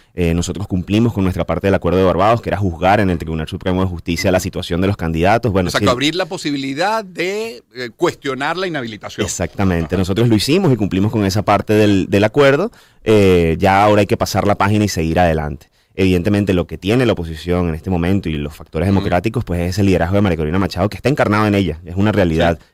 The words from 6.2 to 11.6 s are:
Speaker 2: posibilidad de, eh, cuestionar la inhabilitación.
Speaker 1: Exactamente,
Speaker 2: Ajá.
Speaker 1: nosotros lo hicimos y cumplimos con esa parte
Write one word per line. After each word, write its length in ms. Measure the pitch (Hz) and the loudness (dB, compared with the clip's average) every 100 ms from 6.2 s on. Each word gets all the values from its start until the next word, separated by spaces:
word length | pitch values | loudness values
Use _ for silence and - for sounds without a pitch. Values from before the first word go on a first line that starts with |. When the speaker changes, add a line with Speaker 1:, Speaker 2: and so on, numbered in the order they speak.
| 175 | -6
Speaker 2:
posibilidad 760 | 185 156 139 135 135 190 226 | -6 -6 -6 -6 -4 -2 -2
de, 580 | 196 170 175 208 226 240 _ 120 | -6 -8 -6 -6 -8 -12 _ -12
eh, 140 | 123 | -12
cuestionar 640 | - 165 - 143 131 143 170 | -2 -2 -2 -6 -4 -4 -4
la 120 | 190 | -4
inhabilitación. 580 | 151 120 104 104 - 101 | -6 -8 -10 -12 -6 -6
Speaker 1:
Exactamente, 680 | - 87 - 98 85 80 92 | -4 -6 -2 0 0 -2 -2
Speaker 2:
Ajá. 40 | |
Speaker 1:
nosotros 300 | 90 98 120 | -2 0 2
lo 60 | 107 | 2
hicimos 360 | 127 175 185 | 2 2 2
y 60 | 120 | 0
cumplimos 340 | 98 92 104 | 0 0 0
con 140 | 110 98 | 0 0
esa 180 | 101 | 0
parte 300 | 101 101 | 2 0